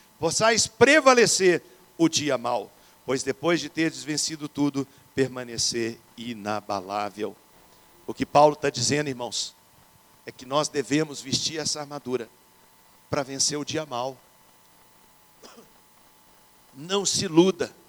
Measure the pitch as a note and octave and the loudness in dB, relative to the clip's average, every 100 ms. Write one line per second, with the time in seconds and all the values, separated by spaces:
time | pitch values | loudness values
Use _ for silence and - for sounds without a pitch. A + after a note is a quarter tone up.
0 | _ - D#3+ - A3 A3+ - - A#3+ D#4 | _ -6 -2 2 2 2 0 4 6 8
1 | C4+ B3 G3 - F#3 E3 - - - - | 8 6 6 4 4 4 0 -20 -12 0
2 | E3 D#3+ D3 B2+ A#2+ A#2+ G2 - - _ | 2 2 -2 -2 -2 -4 -6 -16 -20 _
3 | - C3 B2+ B2+ E3 E3+ D3 D#3 D#3+ D3 | -4 -4 -2 -2 0 0 -2 -2 -2 -2
4 | C3 D3 - D#3+ D3 - C#3+ C3+ C3 - | -8 -4 -4 -6 -8 -2 -2 -2 -8 -10
5 | - - C3 B2+ B2 A#2 - A#2+ A2+ A#2 | -8 -2 -2 -2 -10 -4 -4 -2 -4 -6
6 | _ - A#2 A2 G2+ G#2+ - G2+ F#2 G#2 | _ -14 -12 -10 -6 -6 -4 -6 -4 -4
7 | G#2 F#2+ G#2 G2+ _ _ - _ _ _ | -6 -6 -8 -8 _ _ -20 _ _ _
8 | - - C3 D3 D3+ C#3+ C#3+ C#3 A#2 C#3+ | -10 -6 0 6 6 4 -2 -2 -2 0
9 | D3 B2+ A#2+ - - - _ _ _ _ | -2 -6 -8 -8 -8 -12 _ _ _ _
10 | _ _ - - B2 C#3+ C#3+ D3+ A#2+ C#3+ | _ _ -20 -18 -4 -2 0 -2 0 0
11 | D#3 C3+ C3+ D#3 - D#3 C#3+ D3+ C#3+ D3 | -2 -6 -6 -4 -4 -6 -6 -6 -8 -12
12 | B2 B2+ A2 _ _ _ _ _ _ _ | -6 -6 -6 _ _ _ _ _ _ _
13 | - D3 C3 C3+ - D3 C#3+ D#3 D3+ A#2+ | -6 -4 -4 -2 -2 -2 -6 -6 -6 -6
14 | C3 B2+ _ _ _ _ _ _ _ _ | -6 -8 _ _ _ _ _ _ _ _
15 | _ _ _ _ - - - _ _ _ | _ _ _ _ -20 -20 -20 _ _ _
16 | _ _ _ _ _ _ _ C3 E3 G3+ | _ _ _ _ _ _ _ -16 -4 -2
17 | F#3 - F#3+ D#3+ F#3+ - B2 - | 0 -2 0 4 4 4 -4 -10